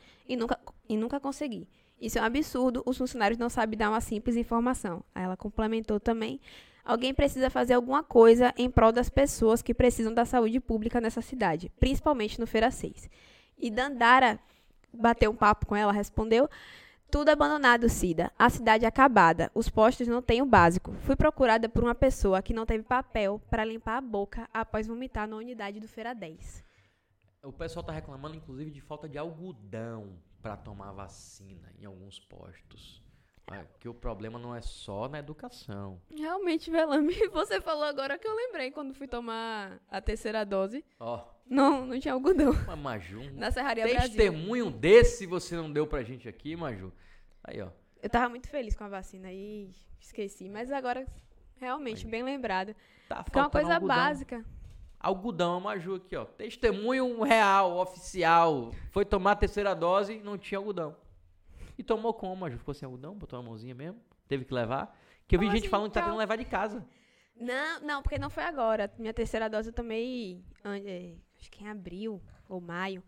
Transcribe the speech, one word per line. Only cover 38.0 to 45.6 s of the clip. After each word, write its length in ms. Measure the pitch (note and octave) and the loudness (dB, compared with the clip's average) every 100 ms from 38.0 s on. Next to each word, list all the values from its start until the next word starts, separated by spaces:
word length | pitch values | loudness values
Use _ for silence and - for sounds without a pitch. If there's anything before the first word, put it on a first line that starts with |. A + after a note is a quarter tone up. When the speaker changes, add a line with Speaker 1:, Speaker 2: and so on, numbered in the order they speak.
| C4+ C#4+ | -6 -6
Speaker 1:
que 100 | A4 | -6
eu 80 | |
lembrei 360 | A4 B4 F#4 B3+ | -6 -6 -6 -8
quando 240 | D4 C4+ | -8 -12
fui 140 | C4+ C#4 | -12 -10
tomar 720 | A#3+ A#3+ A3+ A3+ A3 G3 F#3 _ | -10 -8 -8 -6 -8 -10 -14 _
a 100 | F#3+ | -8
terceira 440 | - G#3+ A3 A3 | -6 -4 -4 -4
dose. 400 | G3 G3 - B3+ - - | -2 -2 -2 -4 -14 -12
Speaker 2:
Ó. 240 | A#2 A#2+ - _ | -8 -8 -10 _
Speaker 1:
Não, 400 | - C4 C#4 C#4 | -2 6 6 6
não 140 | B3+ C4 | -2 -6
tinha 160 | D4 | -4
algodão. 380 | C4 C#4 F#4 C#4+ - - | -2 2 4 4 4 0
Speaker 2:
Mas, 120 | D#3+ | -8
Maju, 420 | C#3+ A2 F2+ G2+ C#3 | -6 -6 -8 -14 -14
Speaker 1:
Na 160 | C3+ - | -8 -4
Serraria 340 | - C#4 A3+ A3 | -2 -2 0 0
Speaker 2:
testemunho 800 | B3 B3+ G#3+ G3+ D#3+ E3+ B3 G#3+ | 2 0 2 2 2 -4 -4 -4
Speaker 1:
Brasil. 140 | A2 | 0
Speaker 2:
desse 460 | D3 A3 A#3 - F#3+ | 8 8 8 4 -6
você 300 | F3 - | -6 -6
não 140 | E3+ | -8